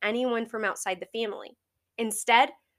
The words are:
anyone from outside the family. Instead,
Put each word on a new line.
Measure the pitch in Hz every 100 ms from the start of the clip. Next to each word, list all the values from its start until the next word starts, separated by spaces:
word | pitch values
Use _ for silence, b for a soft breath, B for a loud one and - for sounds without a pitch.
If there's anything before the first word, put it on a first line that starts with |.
anyone | 202 233 254 233 226
from | 220
outside | 208 - 202 185
the | - 226
family. | 220 170 101 - _ _ _ -
Instead, | 226 214 - 233 277 - _